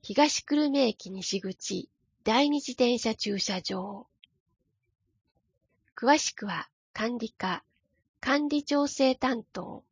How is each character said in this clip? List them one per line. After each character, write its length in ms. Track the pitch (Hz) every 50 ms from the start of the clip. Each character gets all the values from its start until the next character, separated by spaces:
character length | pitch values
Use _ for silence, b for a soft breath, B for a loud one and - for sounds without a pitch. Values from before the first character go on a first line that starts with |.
東 420 | - - 208 - 294 302 - - -
久 200 | - 294 294 302
留 60 | 294
米 180 | 269 277 269 226
駅 240 | 220 _ - 185
西 280 | 190 190 185 - - 196
口 480 | - 190 190 _ - - 190 185 - _ _ _ _ _ _ _ _
第 240 | - 220 247 285 294
二 80 | 294 294
自 140 | - -
転 260 | 254 - 254 240 247 233
車 180 | - 226 220
駐 240 | - - 214 202 190
車 220 | 185 - 196 185
場。 460 | 175 - 190 190 185 202 202 196 247 _ _ _ - _ _ _ _ _ _ _ _ _ _ _ _ _ _ _ _ _ _ _ _ _ _ _ _ _ _ _ _ _ _ _ _ _ _
詳 220 | - - 240 294 302
し 180 | - - -
く 100 | - 214
は 220 | 202 180 160 - - _ _ _ _
管 260 | _ - 214 233 247 240
理 120 | 220 214
課、 320 | _ _ - 185 180 - _ _ _ _ _ _ _ _ _ _ _ _
管 300 | - 247 277 294 294 294
理 160 | 294 294 285
調 220 | - 285 285 285 277
整 280 | - - 269 262 262
担 300 | - - 254 262 233 214 _ _
当 320 | 196 170 175 - - _ _